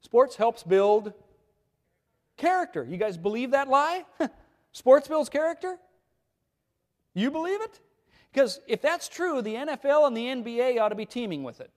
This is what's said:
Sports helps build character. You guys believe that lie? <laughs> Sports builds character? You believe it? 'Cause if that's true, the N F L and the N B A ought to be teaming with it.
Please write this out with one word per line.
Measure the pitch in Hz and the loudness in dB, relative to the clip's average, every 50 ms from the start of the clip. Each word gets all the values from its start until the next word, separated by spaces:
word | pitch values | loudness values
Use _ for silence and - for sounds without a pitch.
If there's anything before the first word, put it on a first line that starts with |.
Sports | _ - - 233 262 262 - | _ 2 4 4 4 4 2
helps | - 208 233 233 - | 0 0 0 0 -2
build | - 165 185 190 196 202 208 214 208 208 185 - _ _ _ _ _ _ _ _ _ _ _ _ _ _ _ _ _ _ _ _ _ _ _ - | -2 2 2 4 6 4 4 2 0 -4 -14 -16 _ _ _ _ _ _ _ _ _ _ _ _ _ _ _ _ _ _ _ _ _ _ _ -4
character. | - 330 370 370 349 - - 160 131 117 | -2 0 0 0 -2 -4 -6 -10 -8 -8
You | 165 180 | -6 -4
guys | 214 214 190 165 | -4 -4 -4 -4
believe | 165 202 208 233 247 262 | -6 -6 -4 -4 -6 -2
that | 247 269 277 269 | -2 -2 0 2
lie? | 262 269 285 311 339 370 349 - _ _ | 2 2 2 2 -2 -6 -8 -12 _ _
<laughs> | 330 - - - - _ _ _ _ _ | -6 -6 -6 -12 -20 _ _ _ _ _
Sports | _ - - 247 262 294 285 - | _ -6 6 8 8 8 8 2
builds | 311 311 294 - | -2 -2 -2 -2
character? | - 277 311 320 339 330 - 370 370 359 _ _ _ _ _ _ _ _ _ _ _ _ _ _ _ _ _ _ _ _ _ _ _ _ _ _ _ | -2 -2 -2 -2 -2 -4 -8 -10 -10 -10 _ _ _ _ _ _ _ _ _ _ _ _ _ _ _ _ _ _ _ _ _ _ _ _ _ _ _
You | 175 202 262 | -2 -2 -2
believe | 285 320 320 349 381 415 | -2 -4 -4 -4 -4 -4
it? | 440 440 - - _ _ _ _ _ _ _ _ _ _ _ | -6 -10 -12 -18 _ _ _ _ _ _ _ _ _ _ _
'Cause | 269 277 226 - - - - | 2 2 2 2 -8 -6 -6
if | 233 190 - | -6 -2 0
that's | 285 330 349 - - | -2 -2 -2 -6 -12
true, | - - 339 370 320 262 | -8 -4 -4 -2 -2 -2
the | 226 214 214 | -4 -4 -6
N | 226 277 302 | -6 -6 -6
F | 294 - - | -8 -6 0
L | 277 277 302 302 | 2 4 4 4
and | 285 240 | 4 2
the | 226 233 247 | -2 -6 -6
N | 262 254 233 | -6 -6 -8
B | 233 233 233 | -8 -2 -2
A | 247 262 247 233 | 0 0 2 2
ought | 220 214 | 0 0
to | 208 | 0
be | 202 220 202 | -4 -8 -8
teaming | - 240 240 214 175 147 135 | -8 -8 -6 -6 -6 -8 -8
with | 127 117 _ | -10 -12 _
it. | - - _ | -18 -20 _